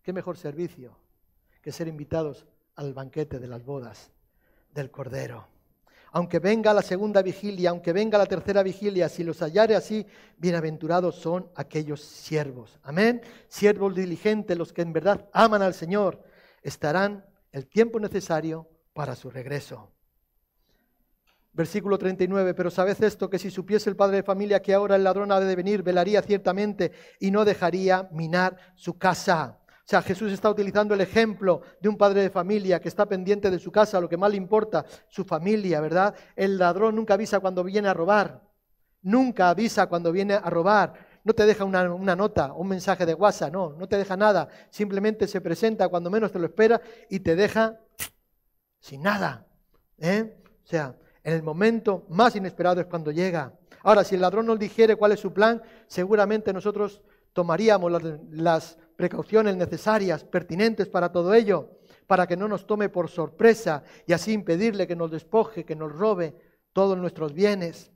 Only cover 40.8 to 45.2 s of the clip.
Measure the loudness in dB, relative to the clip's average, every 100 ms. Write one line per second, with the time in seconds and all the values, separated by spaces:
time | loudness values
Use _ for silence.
40.8 | 2 -4 -20 _ -2 4 4 4 0 0
41.8 | 0 -2 -2 0 0 0 -2 -4 -6 -4
42.8 | -2 0 0 4 2 2 -6 -4 -6 -8
43.8 | -2 -2 0 2 4 4 -2 -12 -20 -6
44.8 | -4 -2 -2 -2